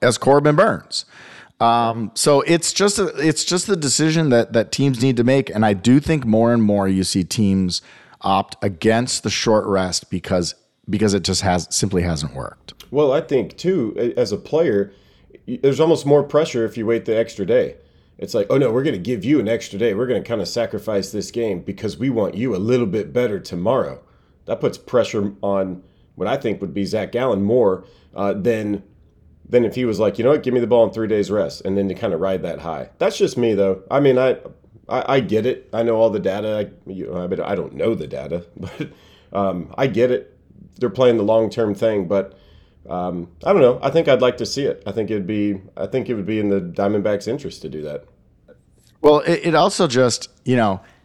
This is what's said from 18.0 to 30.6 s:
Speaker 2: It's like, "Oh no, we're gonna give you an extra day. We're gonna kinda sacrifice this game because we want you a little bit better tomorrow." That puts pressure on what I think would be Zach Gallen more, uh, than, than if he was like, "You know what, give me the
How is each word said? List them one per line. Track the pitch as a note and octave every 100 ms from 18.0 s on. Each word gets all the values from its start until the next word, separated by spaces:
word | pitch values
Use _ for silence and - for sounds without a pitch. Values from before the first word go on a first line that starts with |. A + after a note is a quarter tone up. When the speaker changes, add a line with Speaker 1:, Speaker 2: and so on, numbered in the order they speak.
| _ -
Speaker 2:
It's | -
like, | A2+ G2+
"Oh | C3+
no, | B2+
we're | A#2+
gonna | D3 G2+
give | F2 A#2+
you | G#2 D3
an | G#2
extra | A#2 - G2
day. | A#2
We're | G2 B2+
gonna | G#2
kinda | - A2+ F2
sacrifice | A#2+ A2+ G#2 - G2+ F#2+
this | G#2 -
game | A#2+ A2 F2
because | - G2 G#2+ D#2
we | C3
want | A2+ F#2+
you | F#2+ B2+ F#2
a |
little | G#2+ B2+ A2
bit | G#2 E2
better | A#2+ A#2+ G2
tomorrow." | - F2 G2 B2+ D2+ C2 _ _ _ _ -
That | -
puts | C3+ -
pressure | - B2 - A2 G2+ -
on | G2+ G2 F#2+ F2+ - _ _ -
what | G2
I | C3+
think | A2+ F#2
would | F#2
be | E2+
Zach | F#2 G#2+ F#2
Gallen | A#2 B2+ G2
more, | G2+ B2 G#2 F#2 - _ _ -
uh, | G2+
than, | G2 G#2 A2 G#2 G2 - _ _ _ _ _ -
than | A#2+ A2
if | B2+
he | B2
was | G2
like, | G#2 G2+
"You |
know | A#2+
what, | D3+
give | B2+
me |
the | B2